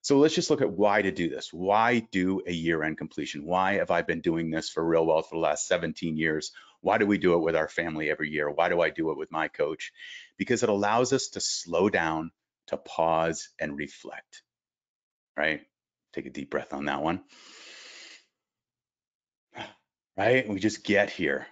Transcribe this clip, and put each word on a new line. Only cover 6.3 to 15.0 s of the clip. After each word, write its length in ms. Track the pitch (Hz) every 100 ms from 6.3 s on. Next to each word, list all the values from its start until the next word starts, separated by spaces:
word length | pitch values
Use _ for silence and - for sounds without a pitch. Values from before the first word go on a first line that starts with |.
| 78 - - - _
Why 160 | 90 110
do 80 | 104
we 100 | 101
do 160 | 92
it 80 | 85
with 160 | 80 82
our 120 | 78
family 420 | - 82 78 76
every 180 | 76 78
year? 220 | 76 73
Why 180 | 73 87
do 140 | 87
I 80 | 80
do 200 | 78 80
it 60 | 73
with 160 | 80
my 160 | 80 78
coach? 420 | - 73 78 - _ - - - _
Because 260 | 98 120
it 60 | 117
allows 460 | 101 101 117 127
us 140 | 131 -
to 120 | 101
slow 480 | - - 85 85 98
down, 420 | 95 80 82 82 _ _ _ -
to 100 | -
pause 720 | - - 82 80 82 80 - -
and 160 | 76
reflect, 680 | 71 73 - - - - - _ _ _ _ _ _